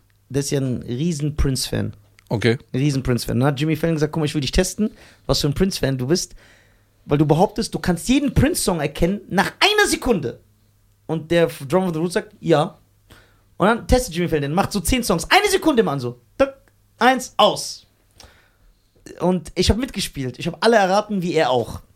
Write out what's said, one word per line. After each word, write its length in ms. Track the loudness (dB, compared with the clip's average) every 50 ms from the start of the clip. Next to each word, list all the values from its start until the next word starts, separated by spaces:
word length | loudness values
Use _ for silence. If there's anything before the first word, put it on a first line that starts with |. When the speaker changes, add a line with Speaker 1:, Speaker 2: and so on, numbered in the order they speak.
| _ _ _ _ _ -8
Speaker 1:
der 100 | -4 -4
ist 100 | -4 -2
ja 80 | -2 -2
ein 220 | -2 -2 -4 -4 -6
riesen 540 | -6 -6 -4 -2 -4 -2 -2 -4 -4 -2
Prince-Fan. 560 | -2 -2 0 -2 -2 -4 -4 -4 -4 -4 -4 -8 -12 _ _ _ _ _ -6
Speaker 2:
Okay. 260 | -4 0 2 2 0 0 -2 _ -4
Speaker 1:
Ein 60 | -2
riesen 220 | 0 0 0 -2 -2
Prince-Fan. 360 | -2 -2 -2 -2 -2 0 0
Dann 80 | 2 0
hat 120 | 0 0
Jimmy 160 | -2 -2 -2
Fallon 200 | 0 0 -2 0
gesagt, 160 | 0 -2 -2 -2
„Guck 80 | -2
mal, 40 | -2
ich 80 | -2 -2
will 60 | -2
dich 120 | -4 0 0
testen, 380 | 0 0 0 0 -2 -4 -4 -4 -8 -20 -20 -20 _ _
was 140 | -2 -2 0 0
für 60 | 0
ein 60 | 0
Prince-Fan 440 | 0 0 0 0 -2 -2 -2 -2 -2
du 80 | -2
bist, 280 | 0 0 -2 -2 -4 -12 -18 -20 -20 _ _ _ _ _ _ _ _ _ _ _
weil 140 | 0 0 2
du 80 | 4
behauptest, 480 | 4 4 4 4 2 0 -2 -6 -6 -6
du 40 | -6
kannst 300 | -4 -4 -4 -2 0 0
jeden 240 | 2 2 2 0 2
Prince-Song 480 | 2 2 2 2 0 -2 -2 -2 -2
erkennen 400 | -2 -4 -2 0 0 0 0 -2 -6 -2
nach 240 | 0 0 0 0 0 0
einer 280 | 0 2 4 4 2 2
Sekunde.“ 520 | 0 -2 0 0 0 0 -2 -6 -8 -10 _ _ _ _ _ _ _ _ _ _ _ _ _
Und 240 | -6 -6 -6 -4 0
der 140 | 2 2 2
F-, 200 | 2 0 -4 -6 -2
Drummer 180 | 0 0 0
von 80 | 0 -2
The 60 | -2
Roots 140 | -2 -2 -2
sagt, 200 | -4 -4 -6 -10 -6
„Ja.“ 380 | 0 2 4 4 2 0 -4 _ _ _ _ _ _ _ -20 -20 _ _ _ _ _ _ _ 0
Und 80 | 2
dann 200 | 2 2 2 2
testet 280 | 2 2 2 2 0 -4
Jimmy 140 | -4 -2 0
Fallon 140 | 0 -2 -2
den, 120 | 0 0
macht 180 | 0 0 0 -2
so 80 | -4
zehn 240 | -2 0 0 0 0
Songs, 260 | 0 0 0 0 2
eine 180 | 2 2 4 2
Sekunde 320 | 0 0 2 2 2 4 2
immer 100 | 2 0
an 80 | -4
so. 200 | -4 -6 -8 -10 _ _ _ 0
Tack, 180 | 0 0 -2 -6 _ _ _ _ _ _ _ 0
eins, 360 | 2 2 2 2 0 -4 0
aus. 500 | 2 2 2 2 0 -6 -10 -12 -16 -18 _ _ _ _ _ _ -20 -20 -20 _ _ _ _ _ _ _ _ _ _ _ _ _ _ -20 -20 -10 -4
Und 320 | -2 0 0 -2 -4 -4 -4
ich 160 | 0 2 2
hab 60 | 2
mitgespielt. 640 | 0 -2 -6 -6 -6 -8 -8 -6 -6 -8 -6 -6 -6
Ich 80 | -6
hab 180 | -8 -4 0 2
alle 120 | 4 6
erraten, 460 | 6 4 4 2 2 0 0 -2 -4 -2
wie 120 | 0 0
er 160 | 2 2 2
auch. 300 | 2 2 0 -2 -6 -12 -16 _ _